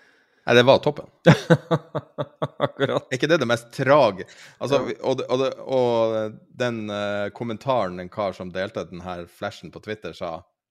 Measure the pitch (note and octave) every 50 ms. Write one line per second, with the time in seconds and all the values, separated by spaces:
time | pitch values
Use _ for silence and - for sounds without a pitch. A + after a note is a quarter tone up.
0 | _ _ _ _ _ _ _ _ - - A#2+ A#2+ A#2+ C3 B2+ - - D3+ C#3+ -
1 | - - _ _ - E3+ D3+ - - - E3 - - - E3 D3 - - - D3+
2 | - _ _ - C#3+ - _ - - - _ - C#3 C3 - - C#3 B2+ B2 C#3+
3 | - - C3 B2 - D3 E3+ E3+ B2+ A2+ A#2+ A#2 - - - - C3+ B2+ C#3+ D3+
4 | C3 G#2+ F#2+ F2+ F2+ - - - - - - - - B2 C#3+ B2+ B2+ A2+ A2 -
5 | - B2 C3 C3 A#2+ - B2 B2+ C3+ C3 - - - - C3 C3 B2 A#2+ A#2 A2+
6 | A2+ A2+ A2 A2 A2 A2 A2+ - _ _ - - B2 B2 A#2 A2+ G#2+ G#2 G#2 G#2
7 | G2+ G2+ G2+ G2+ G2+ G2+ - - A#2+ A#2 A2 G2+ - C3+ C3 A#2+ G2+ F#2 F2+ F2+
8 | F2+ F2+ - A2 G#2 F#2+ F2+ - F#2 F2+ E2+ F#2 F#2+ G#2 - G#2+ F2+ E2 F#2 F2
9 | F2 F#2 F2+ F2 E2+ - _ - G2+ G#2 - - - D#2+ - E2+ - G#2+ G#2+ G#2+
10 | - E2+ D#2+ - F#2 E2+ D#2+ E2 - _ _ _ _ _